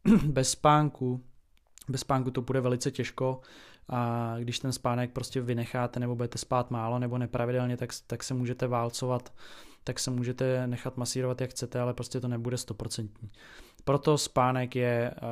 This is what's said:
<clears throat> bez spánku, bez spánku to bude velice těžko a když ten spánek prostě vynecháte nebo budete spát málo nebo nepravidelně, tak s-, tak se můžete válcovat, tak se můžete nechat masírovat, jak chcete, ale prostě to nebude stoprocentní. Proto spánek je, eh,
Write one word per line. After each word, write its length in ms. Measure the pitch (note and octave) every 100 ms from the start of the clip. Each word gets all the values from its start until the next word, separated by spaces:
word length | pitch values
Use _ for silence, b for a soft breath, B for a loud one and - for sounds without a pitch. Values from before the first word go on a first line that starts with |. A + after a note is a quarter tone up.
<clears throat> 260 | - A3 D3
bez 240 | C3 C3
spánku, 760 | - D3+ D3+ D3+ - B2+ B2+ - - - _ _ - -
bez 120 | B2
spánku 300 | - C3 B2+
to 120 | C3
bude 180 | A#2+ C3
velice 300 | B2 B2 C#3
těžko 500 | B2+ A#2 - C3 B2+ B B B B B
a 460 | B2 A#2+ A#2 A#2 A#2
když 200 | A#2+ A#2+
ten 140 | C3
spánek 400 | B2+ B2 A#2+ B2
prostě 280 | B2+ B2 C3
vynecháte 600 | A#2+ A#2 A#2 B2+ B2 B2
nebo 160 | B2 A#2+
budete 220 | A#2+ -
spát 320 | - B2+ B2
málo 280 | A#2+ A2+ B2
nebo 200 | A#2+ B2
nepravidelně, 580 | B2 B2 A#2+ B2+ B2 B2
tak 160 | B2
s-, 80 | -
tak 220 | - B2
se 120 | -
můžete 320 | B2+ A#2+ B2 B2+
válcovat, 640 | A#2+ A#2 - B2+ B2 - - B B B B
tak 140 | - B2+
se 120 | -
můžete 560 | B2 B2 B2+ C3 B2+ B2+
nechat 300 | B2 C3 B2
masírovat, 440 | B2 B2+ B2+ B2+
jak 100 | B2+
chcete, 300 | - A#2+ B2+
ale 140 | B2
prostě 260 | A#2+ A#2+ C3+
to 80 | B2
nebude 300 | A#2+ A#2 B2
stoprocentní. 720 | - G#2+ A2 - G#2+ - A2 B B B B B
Proto 340 | - C#3 - D3
spánek 580 | - - B2+ B2+ B2+ B2+
je, 340 | B2 A#2+ A#2+
eh, 100 | - A#2